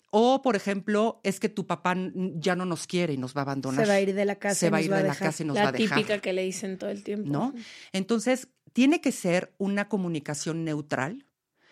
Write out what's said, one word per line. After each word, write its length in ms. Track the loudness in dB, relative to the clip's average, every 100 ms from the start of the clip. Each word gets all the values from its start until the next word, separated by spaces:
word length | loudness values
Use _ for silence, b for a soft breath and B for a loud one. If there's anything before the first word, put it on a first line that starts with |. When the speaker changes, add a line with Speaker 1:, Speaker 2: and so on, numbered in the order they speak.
| _
Speaker 1:
O, 300 | 4 4 4
por 140 | 2 0
ejemplo, 640 | -2 -4 0 2 2 0
es 160 | -4 -2
que 100 | -4
tu 180 | -4 -4
papá 260 | -2 0
n-, 400 | 0 -2 -4 -4 -2
ya 200 | -2 0
no 100 | -2
nos 220 | -4 -2
quiere 260 | -2 0
y 40 | -2
nos 180 | -4 -4
va 60 |
a 20 |
abandonar. 420 | -2 -2 -2 2 4
Speaker 2:
Se 40 |
va 40 | 4
a 60 |
ir 120 | 2
de 120 | 0 -2
la 100 | -2
casa 240 | -2 0
Speaker 1:
Se 80 | 2
Speaker 2:
y 20 |
Speaker 1:
va 60 | 2
a 20 |
Speaker 2:
nos 40 | 2
Speaker 1:
ir 40 |
Speaker 2:
va 40 | 2
a 40 |
Speaker 1:
de 60 | 2
la 60 |
Speaker 2:
dejar. 140 | 0 -2
Speaker 1:
casa 160 | -2
y 20 | -2
nos 100 | 2
Speaker 3:
La 80 |
Speaker 1:
va 60 | 2
a 20 |
dejar. 260 | 2 2 2
Speaker 3:
típica 200 | 0 -2
que 140 | 0
le 100 | -2
dicen 340 | -2 -4 -8 -6
todo 120 | -6
el 140 | -6
tiempo. 260 | -6 -6 -2
Speaker 1:
¿No? 160 | 0 -2
Speaker 3:
Ujú. 80 | -4 -14 B B
Speaker 1:
Entonces, 560 | -6 0 0 2 0 -2 _ _
tiene 260 | 4 4 6
que 100 | 2
ser 420 | 0 0 0 0 _
una 300 | -2 0 0
comunicación 760 | -2 -2 -4 -4 -6 -4 -4 -2
neutral 600 | -4 -2 -2 -2 -6 -16 _ _ b b